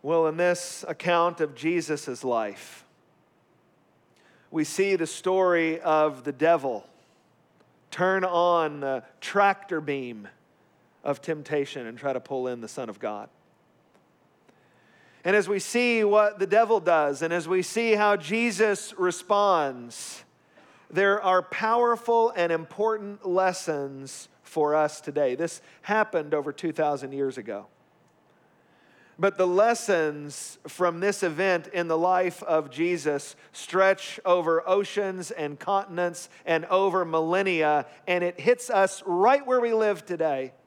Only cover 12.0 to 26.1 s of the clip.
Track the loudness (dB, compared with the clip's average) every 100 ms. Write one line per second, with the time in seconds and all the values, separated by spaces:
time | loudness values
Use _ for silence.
12 | -6 -6 -6 -6 -6 -8 -10 -10 -10 -8
13 | -8 -8 -14 _ _ _ _ _ _ _
14 | _ _ _ _ _ _ _ _ _ _
15 | _ _ 2 2 2 -2 0 0 2 2
16 | 4 6 4 2 2 4 4 2 4 4
17 | 4 0 -2 -2 0 -2 -2 -2 2 4
18 | 4 2 0 -2 0 2 0 0 -6 -2
19 | -2 -2 0 2 4 2 0 -6 -14 -14
20 | -16 -16 -20 _ _ _ _ _ _ 0
21 | 2 2 2 2 0 -4 0 2 4 0
22 | 2 2 2 2 0 0 -4 -2 -2 0
23 | -6 -10 -2 2 2 0 -4 -4 -6 -10
24 | -16 -16 -20 _ -10 0 2 2 0 -2
25 | -6 -2 0 0 -6 -6 -20 -20 -4 -2
26 | 0